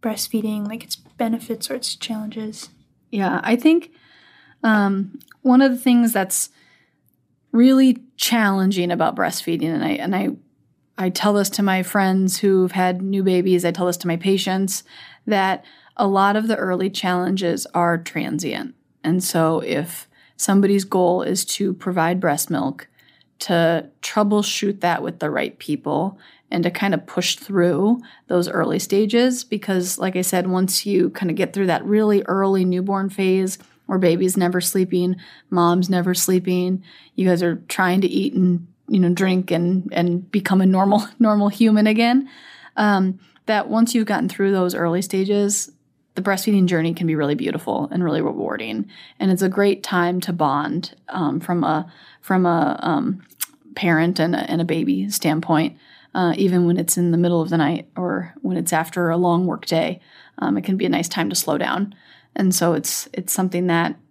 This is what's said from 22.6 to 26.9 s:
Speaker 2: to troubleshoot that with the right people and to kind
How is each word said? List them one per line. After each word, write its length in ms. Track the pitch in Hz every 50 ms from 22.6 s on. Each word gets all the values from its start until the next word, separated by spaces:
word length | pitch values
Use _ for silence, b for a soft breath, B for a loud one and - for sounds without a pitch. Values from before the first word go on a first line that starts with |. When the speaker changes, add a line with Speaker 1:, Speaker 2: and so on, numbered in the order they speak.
| - 131 135 - - - b b b b b b b b _ _
Speaker 2:
to 500 | - - 190 170 170 165 170 160 - - _ _
troubleshoot 800 | - - - 214 208 202 208 208 202 - - - - 202 202 -
that 200 | - 175 170 -
with 180 | - - 170 -
the 100 | 156 151
right 280 | 147 139 - - - _
people 640 | - - 151 143 - 147 147 143 170 196 190 B B B B B B B
and 120 | - 190 165
to 60 | 175
kind 240 | 175 - - 196